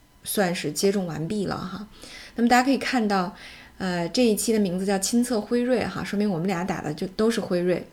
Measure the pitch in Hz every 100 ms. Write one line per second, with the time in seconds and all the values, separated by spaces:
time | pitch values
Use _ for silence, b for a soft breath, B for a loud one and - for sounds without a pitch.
0 | _ _ - - 185 180 151 147 196 202
1 | 180 151 156 214 175 - 185 190 208 B
2 | B B B - 233 247 254 247 - 262
3 | 214 196 180 B B B B - 190 180
4 | 170 254 247 202 - 220 202 180 190 196
5 | 190 240 240 233 214 240 247 240 - -
6 | 190 202 208 165 185 175 180 170 151 151
7 | 190 - 220 226 - 180 180 175 -